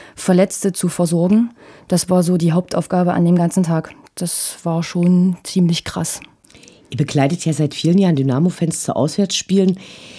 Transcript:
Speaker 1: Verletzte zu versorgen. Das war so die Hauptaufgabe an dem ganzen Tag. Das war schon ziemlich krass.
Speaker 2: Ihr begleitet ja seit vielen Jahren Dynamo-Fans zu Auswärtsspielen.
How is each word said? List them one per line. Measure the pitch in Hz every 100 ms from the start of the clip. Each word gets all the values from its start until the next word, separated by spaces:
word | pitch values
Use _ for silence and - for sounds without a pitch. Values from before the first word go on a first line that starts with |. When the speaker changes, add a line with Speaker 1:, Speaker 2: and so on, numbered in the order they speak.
| -
Speaker 1:
Verletzte | - - 180 196 - 196
zu | 185 180
versorgen. | - 175 170 180 214 233 - - - -
Das | 175 180
war | 180
so | 170 180
die | 170
Hauptaufgabe | 165 175 - 170 180 180
an | 175
dem | 170 175
ganzen | 170 190
Tag. | 165 160 160 - - -
Das | 175 - - -
war | 170 165
schon | 165 175 175 180 185 175
ziemlich | - 190 170 170
krass. | - - 160 - - _ _ - - - _
Speaker 2:
Ihr | 123
begleitet | 143 147 139 175 165
ja |
seit | 151 147
vielen | - 156 185
Jahren | 190 151
Dynamo-Fans | 135 127 175 - 165 -
zu | -
Auswärtsspielen. | - 143 - 196 - - 190 190 180 - - -